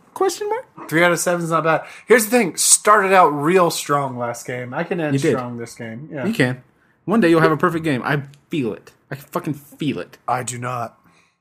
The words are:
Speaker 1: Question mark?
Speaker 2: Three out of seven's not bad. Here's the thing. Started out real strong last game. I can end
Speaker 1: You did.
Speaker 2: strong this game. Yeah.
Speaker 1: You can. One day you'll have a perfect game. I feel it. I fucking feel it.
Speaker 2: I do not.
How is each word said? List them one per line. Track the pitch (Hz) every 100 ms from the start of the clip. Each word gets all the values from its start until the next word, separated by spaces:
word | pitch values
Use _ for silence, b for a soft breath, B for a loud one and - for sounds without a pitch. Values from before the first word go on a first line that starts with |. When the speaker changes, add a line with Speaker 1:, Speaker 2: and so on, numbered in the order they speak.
| _
Speaker 1:
Question | - 381 - 415
mark? | 453 - - -
Speaker 2:
Three | 156
out | 175
of | 165
seven's | 180 175 165
not | 165 160
bad. | 151 - B B
Here's | 240 214
the |
thing. | 247 185 -
Started | - - 214 214 190
out | 190 165
real | 147 147 185 170
strong | - - 143 135 123
last | 120 117 -
game. | 123 123
I | 139 175
can | 180
end | 151 139
Speaker 1:
You |
did. | 156
Speaker 2:
strong | 139 123 120
this | 117 -
game. | 117 113 156
Yeah. | 151 180
Speaker 1:
You |
can. | 226 127 131 - _ _ _
One | - 226
day | 170
you'll | 165
have | 160
a | 151
perfect | 180 165
game. | 160 127
I | - 147 123 - -
feel | 165 117
it. | 90 - _ -
I | 135
fucking | - 175 165 -
feel | - - 151 110
it. | - - -
Speaker 2:
I | 123
do | 123 123
not. | 123 123 113 _ _ b b b